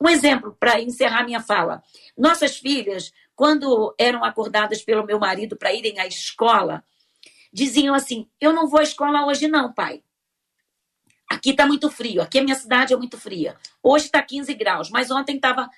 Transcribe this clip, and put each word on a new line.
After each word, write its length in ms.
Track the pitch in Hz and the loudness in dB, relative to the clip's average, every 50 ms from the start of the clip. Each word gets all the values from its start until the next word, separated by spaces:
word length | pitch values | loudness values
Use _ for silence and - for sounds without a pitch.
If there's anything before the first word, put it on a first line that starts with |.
Um 80 | 285 330 | 2 4
exemplo, 460 | 339 294 - 294 269 247 - 208 - _ | 4 4 4 4 2 2 -2 -6 -6 _
pra 200 | 254 240 226 214 | 2 2 2 2
encerrar 440 | 226 247 240 - 254 233 226 233 240 | 0 -4 -2 0 0 0 0 0 -2
minha 160 | 240 240 226 | -2 -4 -6
fala. 420 | 226 - 208 190 165 170 - 160 - _ _ - - - _ | -4 -2 0 0 0 -2 -4 -8 -12 _ _ -20 -20 -16 _
Nossas 420 | - 254 320 339 330 302 277 - - | 2 2 2 4 4 0 -2 -2 -4
filhas, 520 | - 269 285 262 208 196 196 185 - - - _ _ _ _ | -4 -4 -4 -2 -2 -4 -6 -8 -8 -12 -16 _ _ _ _
quando 600 | - 262 302 311 285 277 269 247 220 214 - - - | 0 2 2 2 2 2 2 2 2 2 0 0 0
eram 240 | 240 247 247 233 226 | 0 0 0 0 -2
acordadas 600 | 220 208 220 214 220 214 214 214 208 214 214 - | -4 -4 -4 -4 -2 0 0 0 -2 -4 -6 -2
pelo 220 | - 226 214 208 | -2 0 0 0
meu 140 | 208 208 208 | 0 -2 -2
marido 380 | 208 190 190 190 214 - - | 0 -2 -2 -4 -6 -8 -8
pra 160 | - - 185 196 | -6 -4 -2 -2
irem 260 | 226 220 220 208 196 | -2 -4 -6 -6 -6
à 80 | 185 | -6
escola, 800 | 185 185 - - - - - 220 233 226 208 185 160 156 160 - _ _ _ _ _ _ _ - - _ _ _ _ - | -8 -8 -10 -10 -10 -6 0 2 4 4 4 2 0 -4 -8 -12 _ _ _ _ _ _ _ -20 -20 _ _ _ _ -6
diziam 420 | 185 269 269 226 294 277 277 277 | -4 -2 0 2 2 2 4 2
assim, 340 | 269 269 - 247 226 - - _ - | 0 0 -2 -6 -10 -10 -12 _ 0
"Eu 120 | 285 302 320 | 2 2 2
não 160 | 330 320 277 | 2 2 2
vou 100 | 294 302 | 2 2
à 20 | 302 | 2
escola 440 | 294 - - 285 285 294 294 285 | 2 0 -2 -2 0 0 0 0
hoje 220 | 285 277 277 302 311 | 0 0 0 0 0
não, 240 | 311 294 254 240 - | 0 0 0 -2 -4
pai. 300 | - 175 156 - - _ _ _ _ _ _ _ _ _ _ _ _ _ _ _ _ _ _ _ _ _ _ _ _ _ - | -6 -8 -8 -8 -12 _ _ _ _ _ _ _ _ _ _ _ _ _ _ _ _ _ _ _ _ _ _ _ _ _ -8
Aqui 240 | - - - 269 262 | -8 -4 0 0 2
tá 120 | 277 285 | 4 4
muito 240 | 277 294 277 302 294 | 4 2 2 0 -4
frio, 320 | - - 247 233 196 175 165 | -4 -6 -8 -4 -2 -2 -2
aqui 160 | - - 269 | 0 0 0
a 40 | 269 | 0
minha 120 | 269 269 | 0 0
cidade 360 | 262 - 220 254 247 262 247 254 | -4 -2 0 0 2 2 2 0
é 20 | |
muito 220 | 254 247 240 - - | -2 -2 -4 -12 -16
fria. 380 | - 214 190 175 151 - - - - - _ _ - | -16 -12 -8 -6 -6 -6 -8 -10 -20 -20 _ _ 2
Hoje 260 | 254 277 302 294 - | 4 4 4 2 2
tá 120 | - 294 - | 0 0 0
quinze 320 | - 269 277 277 262 262 | -2 -6 -8 -8 -8 -6
graus, 360 | 208 214 202 180 156 156 - | -4 -2 -2 -2 -2 -4 -4
mas 200 | 208 247 254 240 | -4 -4 -2 -2
ontem 280 | 262 269 269 277 277 269 | -2 -4 -4 -4 -4 -2
tava 280 | - 262 254 262 247 254 - | 0 0 0 -2 -4 -6 -10